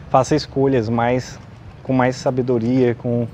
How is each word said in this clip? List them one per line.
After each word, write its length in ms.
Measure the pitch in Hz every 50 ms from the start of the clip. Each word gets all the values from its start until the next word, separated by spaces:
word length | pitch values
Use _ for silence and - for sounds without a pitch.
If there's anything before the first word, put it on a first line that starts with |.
| - -
faça 260 | - 135 127 - 156
escolhas 540 | 143 - - - 135 135 139 135 123 107 110
mais, 500 | 117 117 117 120 127 127 - - - - - - - - - - - - -
com 100 | - 131
mais 220 | 127 123 127 127
sabedoria, 800 | - - 143 127 131 123 127 123 117 110 120 127 131 127 120 113
com, 320 | 120 - 123 120 120 120 113